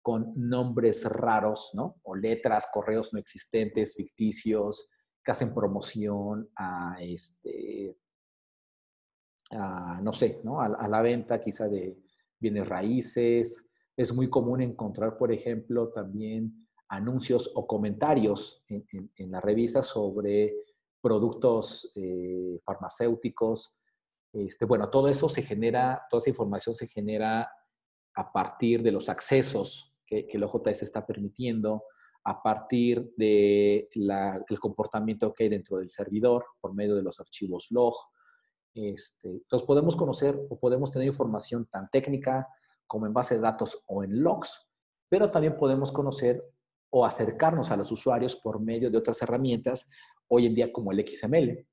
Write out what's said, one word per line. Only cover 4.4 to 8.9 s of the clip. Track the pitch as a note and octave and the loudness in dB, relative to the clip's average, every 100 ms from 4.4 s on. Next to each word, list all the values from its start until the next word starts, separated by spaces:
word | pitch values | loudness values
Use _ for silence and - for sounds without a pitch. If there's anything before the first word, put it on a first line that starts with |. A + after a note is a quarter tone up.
| A2 G#2+ G#2 G#2 - _ _ _ | 0 0 0 -4 -14 _ _ _
que | - | -4
hacen | A2+ A#2+ | -2 -2
promoción | A2+ G#2 G2 - A2 G#2 G2+ G2+ G#2+ A2 - | 0 -2 -2 -6 -4 -4 -2 -4 -6 -10 -10
a, | F#2 F2+ F2 F2+ | -8 -6 -8 -8
este, | F2 F2 - _ - - - G#2 G2 F#2 _ _ _ _ _ _ _ _ _ | -10 -10 -12 _ -12 -10 -10 -8 -10 -12 _ _ _ _ _ _ _ _ _